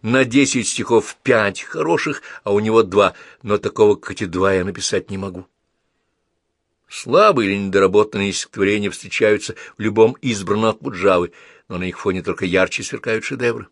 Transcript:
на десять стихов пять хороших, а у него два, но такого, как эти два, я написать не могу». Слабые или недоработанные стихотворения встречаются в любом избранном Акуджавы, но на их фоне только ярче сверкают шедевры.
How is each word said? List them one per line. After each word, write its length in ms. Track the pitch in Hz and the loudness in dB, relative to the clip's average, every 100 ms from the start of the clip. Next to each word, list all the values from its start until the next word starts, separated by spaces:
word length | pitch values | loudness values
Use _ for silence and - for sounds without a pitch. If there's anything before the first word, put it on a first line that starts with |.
на 240 | 107 127 127 | 2 2 4
десять 420 | 127 139 131 107 | 4 2 0 -4
стихов 480 | - 104 117 - - | -6 2 2 0 -8
пять 400 | - 120 101 95 | 0 2 2 -4
хороших, 580 | - 160 156 165 156 143 - - | -12 -6 -2 -2 -2 -8 -12 -12
а 80 | - | -2
у 80 | 101 | 0
него 220 | 110 110 | 2 2
два, 320 | 101 98 98 - - - | 4 4 2 0 -20 -18
но 140 | 107 104 | -4 -2
такого, 400 | 107 - 107 101 | -2 2 4 4
как 160 | - | -2
эти 120 | 98 | -8
два, 280 | 101 87 95 | -6 0 0
я 100 | 95 | 0
написать 480 | 92 92 - 101 - | -2 -6 -4 -4 -6
не 60 | 98 | -10
могу». 300 | 98 92 90 _ _ _ _ _ _ _ _ _ _ _ _ _ _ - | -10 -12 -16 _ _ _ _ _ _ _ _ _ _ _ _ _ _ -16
Слабые 540 | - 143 214 101 101 | 0 4 4 4 2
или 80 | 101 | 0
недоработанные 760 | 98 95 95 101 107 107 98 | 0 4 4 4 2 0 -4
стихотворения 560 | 90 - - 101 104 101 | -4 -10 -2 0 0 -2
встречаются 680 | 87 - - 107 104 - - - _ | -8 -10 0 2 2 -2 -14 -16 _
в 60 | |
любом 320 | 107 104 113 127 | -4 4 4 4
избранном 480 | 131 107 95 101 110 | -4 -4 -2 0 0
Акуджавы, 600 | 107 - 95 95 90 87 - - _ _ | -2 -8 -2 2 2 0 -8 -20 _ _
но 80 | 90 | -8
на 80 | |
их 140 | 92 87 | -8 -4
фоне 240 | 104 92 | -4 -4
только 240 | 87 90 95 | -4 -4 0
ярче 360 | 92 92 - | 2 0 -2
сверкают 400 | 101 - - 110 | -8 -10 -6 -6
шедевры. 460 | - 117 120 113 101 | -6 -4 -4 -4 -10